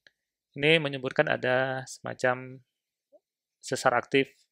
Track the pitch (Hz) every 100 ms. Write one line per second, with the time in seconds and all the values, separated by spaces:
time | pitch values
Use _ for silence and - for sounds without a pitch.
0 | _ _ _ _ _ 139 147 165 147 139
1 | 127 - 151 120 123 127 131 131 131 -
2 | 123 120 127 127 127 131 _ _ _ _
3 | _ _ _ _ _ _ - - 131 120
4 | - 139 135 _ _